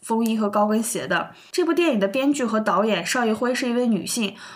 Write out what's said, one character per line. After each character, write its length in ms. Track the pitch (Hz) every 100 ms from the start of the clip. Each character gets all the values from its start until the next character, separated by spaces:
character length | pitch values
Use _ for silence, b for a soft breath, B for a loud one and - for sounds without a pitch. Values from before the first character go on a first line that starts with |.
风 220 | - 226
衣 120 | 226 220
和 120 | 208
高 180 | 208 208
跟 160 | 214
鞋 240 | 220 175 131
的。 240 | 170 165 B B
这 120 | -
部 80 | 330
电 200 | 330 339
影 80 | 226
的 80 | 196
编 240 | 262 277
剧 120 | 277
和 140 | 240 214
导 260 | 214 180
演 200 | 220 185
邵 200 | 175 254
艺 80 | 233
辉 220 | 214 247
是 140 | 247 254
一 40 |
位 140 | 240 247
女 180 | 214
性， 300 | - - 202 - B